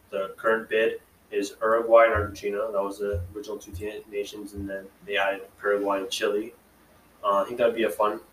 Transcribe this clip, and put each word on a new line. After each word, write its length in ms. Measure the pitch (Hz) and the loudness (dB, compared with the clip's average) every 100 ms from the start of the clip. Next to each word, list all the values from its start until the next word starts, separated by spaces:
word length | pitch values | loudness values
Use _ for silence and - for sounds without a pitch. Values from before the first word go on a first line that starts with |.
| - | -10
The 240 | - - - | -6 -6 -4
current 300 | - - - | 0 0 0
bid 300 | 110 113 - - _ - | 0 0 -2 -12 _ -8
is 260 | 104 98 - | -4 -4 -2
Uruguay 440 | 110 113 113 113 113 | 0 2 8 8 8
and 80 | |
Argentina. 560 | 110 101 98 101 101 110 | 6 -2 -4 -4 -2 -2
That 100 | 101 | -2
was 160 | 98 101 | -4 -4
the 200 | 101 101 87 | -4 -4 -6
original 240 | 104 101 104 | -10 -10 -10
two 140 | 104 | -10
te-, 320 | 95 104 104 107 | -10 -8 -10 -8
nations, 440 | 101 101 104 101 | -6 -6 -8 -12
and 140 | 101 98 | -10 -8
then 160 | 98 98 - | -8 -12 -18
they 140 | 92 101 | -6 -2
added 240 | 98 98 95 - | 0 -2 -8 -6
Paraguay 380 | 104 101 98 98 | 0 2 2 0
and 80 | 95 | -2
Chile. 440 | - - 104 117 - _ _ _ - _ - | -2 0 0 -4 -10 _ _ _ -20 _ -6
Uh, 200 | - 101 | 0 2
I 20 | |
think 140 | - 120 | 0 2
that'd 160 | 120 | 2
be 80 | 110 | 4
a 60 | 107 | 0
fun 300 | 104 104 - - | 2 0 0 -10